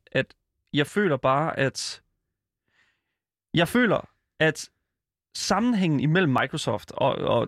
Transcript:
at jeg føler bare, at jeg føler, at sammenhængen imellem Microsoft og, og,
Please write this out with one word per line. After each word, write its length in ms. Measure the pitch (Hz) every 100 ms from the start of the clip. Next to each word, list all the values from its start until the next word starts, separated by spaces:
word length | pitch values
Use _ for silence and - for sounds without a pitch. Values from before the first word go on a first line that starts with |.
| _
at 220 | 131 - _ _ _ _
jeg 140 | 139 143
føler 300 | - 202 135
bare, 420 | 131 139 160 -
at 420 | 135 - - - _ _ _ _ _ _ _ _ _ _ _ _ _ _ _
jeg 140 | 156 170
føler, 420 | 240 240 156 - _ _ _
at 300 | 160 147 - _ _ _ _ _ _ -
sammenhængen 640 | - 196 240 226 185 143
imellem 380 | 135 165 175 120
Microsoft 500 | 131 156 - 107 -
og, 240 | - 135 -
og, 320 | - 117